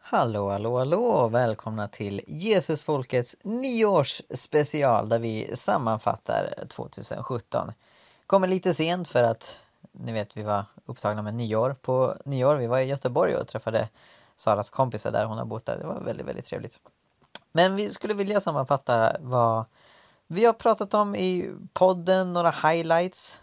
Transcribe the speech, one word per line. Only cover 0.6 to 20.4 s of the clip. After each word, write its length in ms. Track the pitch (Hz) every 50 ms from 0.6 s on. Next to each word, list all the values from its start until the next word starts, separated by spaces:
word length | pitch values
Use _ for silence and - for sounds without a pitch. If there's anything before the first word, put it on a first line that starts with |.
| 104 113 123 123
hallå! 500 | 127 135 165 196 240 240 220 170 127 113
Välkomna 600 | 110 120 127 117 110 - - 113 110 110 104 101
till 340 | - - 110 101 98 101 - -
Jesusfolkets 1080 | 147 151 175 220 214 190 - - 160 147 - - 156 139 127 - - 127 120 - - _ _
nyårsspecial 1700 | 196 214 240 262 269 247 226 220 208 196 170 139 - - - - _ - 127 - - - 151 147 139 - 151 143 131 117 104 - 107
där 100 | 113 117
vi 320 | 117 117 110 107 113 - - -
sammanfattar 960 | - - 208 - 135 113 110 110 - 117 110 107 _ - - - - - - - - -
tvåtusen 540 | - - - - - - - - - 104 -
sjutton. 480 | - 131 117 - _ - - - - - _ _ _ _ _ _ _ _ _ _ _
Kommer 200 | - 196 185 185
lite 260 | 185 185 180 190 165
sent 340 | - 156 160 175 185 180 -
för 160 | - 135 120
att, 360 | 117 113 - - - - - _ _ _ _ _ -
ni 200 | _ - 120 120 113
vet, 240 | 113 104 - - -
vi 60 | 104
var 220 | 104 104 101 98 - _ - _
upptagna 360 | - 123 - - 104 107 107
med 120 | 104 107 107
nyår 420 | 117 120 110 107 110 113 127 139 -
på 340 | _ - 127 127 131 127 - - -
nyår. 300 | 143 139 131 123 135 151
Vi 120 | 147 123 113
var 120 | 120 131
i 40 | 131
Göteborg 520 | 131 139 135 - 127 120 147 180 180 131
och 120 | - - -
träffade 420 | - 113 - - 110 110 110 107 _ _ _ - - _ _ _ _
Saras 340 | _ - - 107 101 104 -
kompisar 420 | - - 135 127 120 110 - -
där 140 | 113 113 107
hon 120 | 110 110 110
har 80 | 123
bott 200 | 113 110 113 -
där. 120 | - - -
Det 100 | - 156
var 120 | 190 -
väldigt, 260 | - - - - - -
väldigt 180 | - - -
trevligt. 340 | - - - - - - - _ - _ _ _ _ _ _ _ _ _ - _ _
Men 240 | _ 160 175 185 190
vi 140 | 196 214 202
skulle 240 | - - - 208 214
vilja 280 | 202 202 196 208 208
sammanfatta 720 | 190 - 160 143 135 131 143 131 _ - 123 113 113 113 - -
vad 460 | 156 123 127 123 117 117 113 113 113 _ _ _ _ _ _ _ _ _ _ _ _ _
vi 180 | 165 175